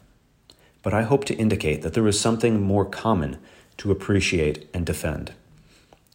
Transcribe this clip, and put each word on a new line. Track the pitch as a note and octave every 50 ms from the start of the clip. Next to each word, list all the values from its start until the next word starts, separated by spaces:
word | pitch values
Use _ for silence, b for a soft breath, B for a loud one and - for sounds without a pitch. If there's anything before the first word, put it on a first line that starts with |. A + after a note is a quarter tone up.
| - _ _ _ _ _ _ _ _ b b b b b b b
But | - G2 F#2+
I | G#2+ A2+
hope | A2 C#3 C3+ -
to | - -
indicate | A2 G#2+ G#2+ G2 - - D#2 D2+ D2+ D#2+
that | E2 -
there | A#2 A2
is | G#2 G2+ -
something | - A#2 A2+ A2+ B2 A#2 A2 G#2
more | G2 G2 G2+ G2+ F#2+
common | G2 - - - A2+ A2 F2 D2 C#2 C2+ B B B B B B B B
to | - - G2+
appreciate | F#2 - - - G2+ F#2+ - - F#2+ E2+ D#2 D2+ D2+ - - - -
and | F2+ E2
defend: | F2 E2 - - D#2+ D2 - - - - - _ _ b b b b b b b b b b b _